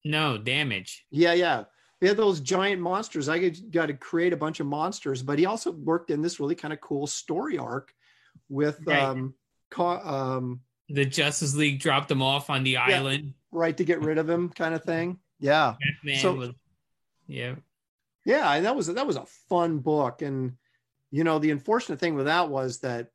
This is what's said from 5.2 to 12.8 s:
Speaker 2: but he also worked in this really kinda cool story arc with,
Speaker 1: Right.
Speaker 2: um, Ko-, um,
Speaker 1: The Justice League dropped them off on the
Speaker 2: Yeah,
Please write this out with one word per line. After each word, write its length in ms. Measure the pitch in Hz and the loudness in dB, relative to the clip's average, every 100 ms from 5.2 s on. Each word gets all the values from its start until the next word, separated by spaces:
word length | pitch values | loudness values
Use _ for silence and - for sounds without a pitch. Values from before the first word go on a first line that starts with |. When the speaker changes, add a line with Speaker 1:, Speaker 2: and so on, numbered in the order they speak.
Speaker 2:
but 160 | 131 147 | -2 2
he 80 | 180 | 2
also 260 | 220 - | 2 -4
worked 380 | 170 147 165 170 | -4 0 0 0
in 120 | 147 | -2
this 180 | 165 - | -2 -2
really 160 | 143 170 | -4 -4
kinda 220 | 151 151 | -6 -10
cool 280 | - 143 143 | -6 -4 -4
story 520 | - - 165 285 185 | -8 -6 -4 -2 -4
arc 360 | 117 127 - _ _ _ _ - _ | -4 -8 -10 _ _ _ _ -20 _
with, 320 | 139 147 143 156 | -2 0 0 0
Speaker 1:
Right. 120 | 165 | 2
Speaker 2:
um, 360 | 135 131 131 - _ _ _ | 2 -2 -6 -10 _ _ _
Ko-, 300 | - 175 180 | -2 0 0
um, 640 | 202 135 131 131 127 123 _ _ _ | -2 -4 -2 -2 -4 -8 _ _ _
Speaker 1:
The 180 | 143 135 | 0 0
Justice 480 | 135 147 147 147 | 2 0 0 -2
League 280 | 143 151 139 | 2 2 2
dropped 260 | 156 139 143 | 2 2 2
them 140 | 135 | 0
off 280 | 135 139 139 | 2 0 0
on 140 | 135 | 0
the 80 | 131 | 2
Speaker 2:
Yeah, 120 | 127 | 2